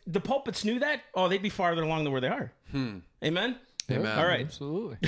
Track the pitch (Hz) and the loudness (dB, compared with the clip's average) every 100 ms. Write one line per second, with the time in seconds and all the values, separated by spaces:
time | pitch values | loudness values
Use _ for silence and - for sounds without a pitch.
0 | - 180 190 277 254 185 214 240 285 294 | -4 -2 0 0 0 -2 -2 0 0 -2
1 | - 190 185 185 202 - 175 170 156 160 | -4 2 2 2 0 0 2 2 2 0
2 | 151 135 127 247 - - - 139 127 98 | 0 2 0 0 -4 -12 -6 -4 -4 -6
3 | - _ 151 170 233 254 - - - 127 | -14 _ -2 0 0 -4 -8 -6 -2 0
4 | 180 107 170 165 147 - 143 165 220 117 | 2 2 4 2 -2 -6 -6 -4 -6 -2